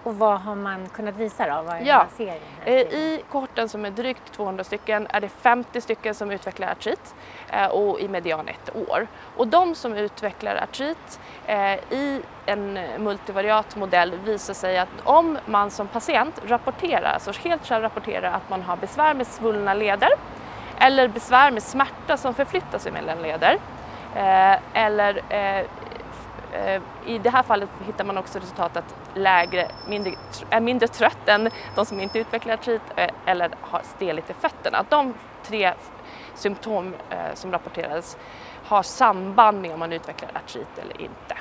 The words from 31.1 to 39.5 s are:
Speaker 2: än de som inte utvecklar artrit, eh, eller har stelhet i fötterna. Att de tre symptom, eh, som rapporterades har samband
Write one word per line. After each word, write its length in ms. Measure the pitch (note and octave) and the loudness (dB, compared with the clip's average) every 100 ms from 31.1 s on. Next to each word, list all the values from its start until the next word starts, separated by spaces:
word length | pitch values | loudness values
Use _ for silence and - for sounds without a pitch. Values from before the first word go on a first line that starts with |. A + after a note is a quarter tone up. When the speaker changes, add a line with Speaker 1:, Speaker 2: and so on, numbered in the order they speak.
| - - | 2 4
Speaker 2:
än 200 | G#3 A3+ - - - | 4 4 -4 -6 -2
de 100 | - | -2
som 140 | G3 | -2
inte 200 | G3 A3 | -4 -4
utvecklar 340 | A3+ A3+ A#3 | -2 -4 -4
artrit, 280 | A3+ B3 A3+ - - | -4 -2 -2 -2 -2
eh, 140 | F3 - - | -2 -2 -2
eller 240 | F3+ E3+ - | 0 0 -4
har 200 | - F3 | -6 -6
stelhet 460 | - - F#3 D#3 - | -6 -6 -4 -4 -6
i 40 | |
fötterna. 440 | F3+ D#4+ - - - | -4 -4 -2 -2 0
Att 120 | - | 4
de 240 | D4+ C4+ A3+ - - | 2 2 -4 -14 -18
tre 300 | - G#3+ F#3+ - - - - - - | -6 0 2 0 -12 -18 -18 -18 -18
symptom, 640 | - G#3 G3 - G#3 F#3 E3+ - | -4 -4 -4 -4 -4 -4 -10 -10
eh, 80 | F3+ E3+ | -6 -6
som 180 | - F#3+ | -8 -6
rapporterades 680 | F3 - E3+ E3 D#3 E3+ - - - - - - | -6 -6 -8 -6 -6 -8 -16 -18 -18 -18 -18 0
har 180 | G#3 | 2
samband 800 | F#3 - A#3+ F#3+ F#3+ G3+ A3 | 2 2 4 4 0 6 6